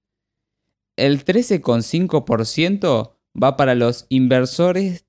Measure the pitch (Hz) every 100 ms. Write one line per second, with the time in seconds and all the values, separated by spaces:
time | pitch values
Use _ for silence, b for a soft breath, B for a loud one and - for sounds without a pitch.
0 | _ _ _ _ _ _ _ _ _ -
1 | 139 139 - 202 240 180 - 117 113 165
2 | 185 151 - 113 110 - 170 196 175 113
3 | 110 _ _ - 131 135 135 123 120 120
4 | - 131 127 127 127 - 180 180 196 175